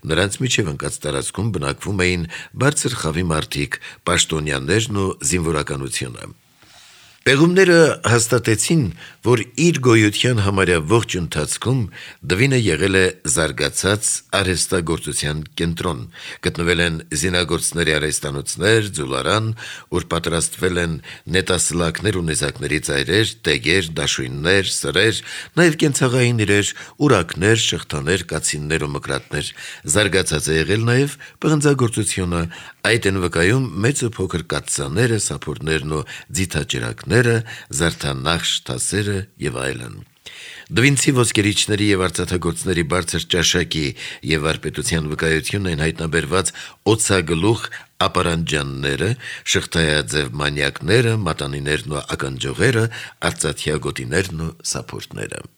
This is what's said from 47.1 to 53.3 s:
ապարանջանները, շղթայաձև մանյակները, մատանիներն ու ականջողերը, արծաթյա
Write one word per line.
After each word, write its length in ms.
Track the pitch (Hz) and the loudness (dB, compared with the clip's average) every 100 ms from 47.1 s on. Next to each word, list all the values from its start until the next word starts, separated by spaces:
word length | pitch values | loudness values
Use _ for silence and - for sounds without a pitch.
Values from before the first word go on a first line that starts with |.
| 98 80 82 101 113 - - - _ | 2 2 0 2 0 -4 -12 -18 _
ապարանջանները, 1120 | 95 90 87 82 80 76 69 67 71 67 95 120 - - | 0 2 0 0 0 -2 -2 -4 -4 0 -2 -2 -8 -10
շղթայաձև 880 | - 98 - 85 80 76 65 76 67 | -2 0 0 0 2 2 0 -2 -2
մանյակները, 840 | 69 73 73 71 - 71 113 117 110 | -2 -2 0 -2 -2 2 4 4 0
մատանիներն 800 | 90 78 71 71 71 76 64 73 | -2 -4 -4 -4 -2 -2 -2 -8
ու 80 | - | -6
ականջողերը, 800 | - 67 65 67 65 113 113 113 - - - | -6 -6 -6 -6 0 2 2 -2 -4 -16 -6
արծաթյա 560 | 85 | -6